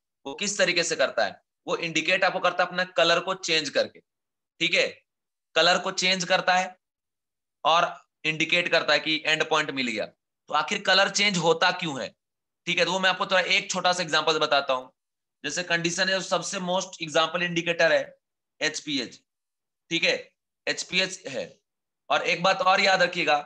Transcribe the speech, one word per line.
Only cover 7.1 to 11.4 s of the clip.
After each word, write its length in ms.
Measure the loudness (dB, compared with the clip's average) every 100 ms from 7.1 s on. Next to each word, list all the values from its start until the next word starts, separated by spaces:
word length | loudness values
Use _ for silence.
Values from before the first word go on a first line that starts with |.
| _ _ _ _ _
और 300 | 2 2 2 -4 _ _
indicate 440 | -4 -2 0 0 2
करता 240 | 0 2
है 80 | 0
कि 220 | 0 -2 0
end 220 | 0 0
point 200 | 0 0
मिल 180 | -4 -4
गया। 180 | -4 -8
तो 480 | _ _ _ -6
आखिर 260 | -4 -2 -2
color 280 | 2 2 2
change 280 | 2 0
होता 320 | 2